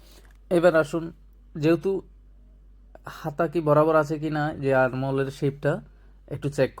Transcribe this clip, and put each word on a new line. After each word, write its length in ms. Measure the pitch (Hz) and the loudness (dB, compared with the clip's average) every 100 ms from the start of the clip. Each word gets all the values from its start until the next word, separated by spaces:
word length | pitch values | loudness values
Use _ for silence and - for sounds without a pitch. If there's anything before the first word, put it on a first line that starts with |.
| - - - - - 175 | -20 -20 -20 -20 -2 2
এবার 160 | 175 160 | 4 4
আসুন, 220 | 151 170 165 - - - - 170 | 2 -2 -8 -12 -20 -20 -16 -2
যেহেতু 280 | 151 165 185 196 - - - - - - - - - - - - | 2 2 0 -4 -8 -18 -20 -20 -20 -20 -20 -20 -20 -20 -20 -12
হাতা 260 | 160 147 170 | -8 -4 -2
কি 80 | 170 151 | 0 2
বরাবর 260 | 147 156 156 | 4 4 4
আছে 120 | 147 156 | 2 -2
কি 80 | 156 151 | -4 -2
না, 60 | 151 - | -4 -2
যে 80 | 135 131 | 0 2
আর্মহোলের 460 | 131 127 135 135 135 135 | 2 0 -2 -2 -4 -4
শেপটা 340 | 147 143 143 175 - - - - - | -4 -2 -2 -4 -6 -20 -20 -20 -14
একটু 140 | 143 147 147 | -8 -6 -2
চেক 140 | 127 - | -2 0